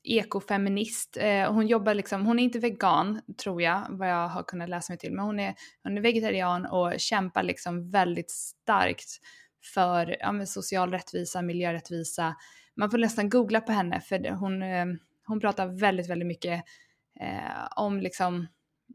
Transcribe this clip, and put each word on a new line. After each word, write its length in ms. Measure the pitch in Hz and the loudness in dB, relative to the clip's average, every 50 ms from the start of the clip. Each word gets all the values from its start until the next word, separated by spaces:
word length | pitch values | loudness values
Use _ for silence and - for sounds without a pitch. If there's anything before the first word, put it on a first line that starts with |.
| _ | _
ekofeminist, 1120 | - 220 226 202 - - 202 190 - 208 196 196 202 196 196 208 214 - - - - - - | 0 2 2 2 0 -4 -6 -2 -2 0 0 2 2 2 0 0 -2 -4 -6 -8 -8 -4 0
eh, 320 | - 214 202 196 196 196 214 | 2 4 4 4 4 4 4
hon 140 | 220 220 | 4 4
jobbar 280 | 214 233 226 196 214 214 | 4 4 4 4 2 2
liksom, 320 | 214 196 - 214 190 196 | 2 0 -2 -2 0 2
hon 120 | 214 233 240 | 4 4 4
är 40 | 247 | 4
inte 160 | 247 240 233 | 2 2 0
vegan 640 | 220 240 202 - 208 190 165 156 165 196 214 220 - - 196 - - | 0 -2 0 2 4 4 4 4 4 2 -2 -4 -8 -12 -14 -8 -6
tror 200 | 202 180 170 170 | -4 -2 0 2
jag, 240 | 165 170 196 208 - | 2 2 2 -2 -4
vad 200 | - 185 190 185 | -6 -2 0 0
jag 180 | 180 175 170 170 | 2 2 0 -2
har 140 | 165 185 170 | -2 -6 -6
kunnat 260 | - - 180 170 170 | -6 -8 -8 -6 -6
läsa 240 | 180 175 175 - 180 | -6 -6 -6 -8 -10
mig 60 | 175 | -8
till, 140 | - 180 175 | -8 -6 -4
men 120 | 190 202 | -4 -2
hon 160 | 208 208 208 | -2 -2 -2
är, 140 | 202 196 196 - - - - _ _ | -2 -4 -6 -8 -14 -20 -20 _ _
hon 140 | - 196 202 | -4 -2 2
är 20 | 208 | 2
vegetarian 640 | 233 240 226 220 220 196 190 185 180 180 175 185 | 4 4 4 2 2 0 2 2 2 0 0 -2
och 260 | - - 185 175 175 - - | 0 0 2 2 2 0 -2
kämpar 420 | - - 220 208 190 185 - 202 185 | -2 0 0 0 0 0 0 0 0
liksom 480 | 180 180 - - 180 175 175 175 175 | 0 -2 -4 -4 -6 -6 -4 -4 0
väldigt 400 | 185 202 185 175 175 170 165 - | 2 2 4 4 2 -2 -4 -6
starkt 800 | - - - - - _ _ - 220 196 185 - - - - - - - - - - - - _ _ _ - - - | -8 -10 -10 -10 -12 _ _ 2 4 4 4 4 2 -2 -8 -14 -16 -16 -18 -20 -20 -20 -20 _ _ _ -20 -4 0
för, 420 | - 185 180 180 175 170 170 175 - | 2 2 4 4 2 2 0 -2 -2
ja, 120 | - - 202 | -2 -2 -2
men 140 | 208 196 | -2 -4
social 440 | 190 - 196 185 - - 190 180 180 | -6 -8 -8 -6 -2 0 0 0 0
rättvisa, 520 | 180 180 - - - 180 175 175 - 180 175 | -2 -4 -6 -6 -6 -4 -4 -4 -4 -4 -2
miljörättvisa. 920 | 175 170 175 175 175 165 165 156 - 175 170 165 - - - 170 160 165 - - - - - - _ _ | -2 -2 -2 -2 -2 -2 -4 -6 -6 -6 -6 -6 -6 -4 -2 -2 -2 -2 -6 -12 -20 -20 -20 -20 _ _
Man 140 | - 208 208 | -2 0 2
får 80 | 220 233 | 4 4
nästan 300 | 233 220 226 226 208 208 | 4 2 2 0 0 4
googla 300 | 196 247 240 202 220 220 | 4 4 4 4 2 2
på 120 | 220 226 220 | 2 2 2
henne 280 | 208 185 175 175 170 | 2 2 0 -2 -4
för 180 | - - 202 185 | -2 -2 -2 -2
det, 120 | 185 - 190 | -2 -2 -4
hon, 300 | 185 196 196 190 190 190 | -2 -2 -2 -2 -2 -2
eh, 240 | 190 185 180 175 180 180 170 - _ _ _ _ | -2 -2 0 0 -2 -2 -6 -8 _ _ _ _
hon 140 | - 220 214 | -6 -4 0
pratar 260 | 202 214 202 - 190 185 180 185 | 0 0 0 0 -2 -4 -2 2
väldigt, 300 | 208 208 190 180 175 170 | 2 2 4 2 0 -2
väldigt 180 | 180 170 175 175 | -4 -2 -2 -4
mycket, 360 | 170 - - 175 170 175 170 - - - _ _ _ _ _ _ _ - | -4 -4 -4 -4 -4 -4 -6 -10 -18 -20 _ _ _ _ _ _ _ -12
eh, 480 | - - - 98 - - - - - - - | -10 -8 -6 -6 -6 -6 -8 -8 -8 -8 -4
om 240 | - 208 208 202 196 | -2 0 0 0 -2
liksom, 460 | 190 185 - - 185 180 175 175 175 165 - _ _ _ _ _ _ _ - | -2 -4 -2 0 0 0 0 -2 -4 -6 -10 _ _ _ _ _ _ _ -20